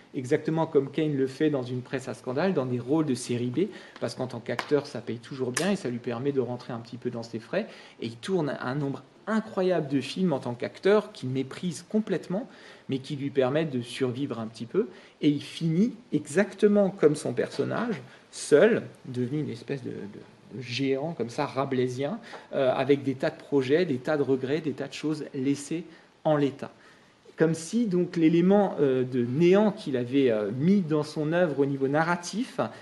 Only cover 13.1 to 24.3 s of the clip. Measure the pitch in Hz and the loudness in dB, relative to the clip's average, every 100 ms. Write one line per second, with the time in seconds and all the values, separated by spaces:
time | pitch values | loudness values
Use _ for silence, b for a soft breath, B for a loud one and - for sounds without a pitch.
13.1 | 147 139 135 127 151 160 127 117 - 127 | -6 -2 2 2 2 0 -2 -6 -2 -2
14.1 | 120 143 113 110 - 120 180 240 B B | -2 -4 -4 -8 -10 -4 -2 -2 B B
15.1 | - 151 143 - - 165 160 240 - - | 0 2 2 -2 -4 0 2 2 0 -4
16.1 | 147 - 147 202 - 214 208 196 196 151 | -4 0 0 0 2 4 6 4 4 4
17.1 | 147 131 123 - - 127 131 240 156 123 | 4 -2 -2 -2 -2 -2 -2 -4 -6 -10
18.1 | B B - - 147 214 180 123 - - | B B -14 4 6 6 4 -2 -12 -10
19.1 | 123 123 151 123 113 - 139 120 110 104 | -4 -2 -2 -4 -6 -8 -8 -8 -10 -12
20.1 | - - - - 110 120 123 135 135 156 | -14 -18 -20 -16 -14 -8 -2 0 0 -2
21.1 | 165 117 135 135 135 135 127 127 127 143 | -6 -6 -4 -4 -2 -2 0 0 -2 -4
22.1 | 226 B B - 135 135 - 135 143 123 | -4 B B -6 0 2 2 4 2 2
23.1 | 131 160 - - 143 127 156 180 127 160 | -2 -4 -4 -2 0 4 2 2 -2 0
24.1 | 151 127 | 0 2